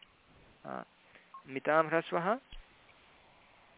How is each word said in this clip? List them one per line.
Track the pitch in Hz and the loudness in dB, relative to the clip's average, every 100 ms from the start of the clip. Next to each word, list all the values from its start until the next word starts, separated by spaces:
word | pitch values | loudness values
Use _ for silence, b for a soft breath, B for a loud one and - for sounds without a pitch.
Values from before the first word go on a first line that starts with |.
| b _ - - - - 71 | b _ -20 -20 -20 -16 -10
अ, | 64 - _ b b b - 135 | -10 -10 _ b b b -20 -10
मितां | 135 147 160 156 | -4 2 4 4
ह्रस्वः | 165 - 175 180 262 - - - - - - - - - - - - - | 2 0 0 0 -2 -6 -18 -18 -20 -20 -20 -20 -20 -20 -20 -20 -20 -20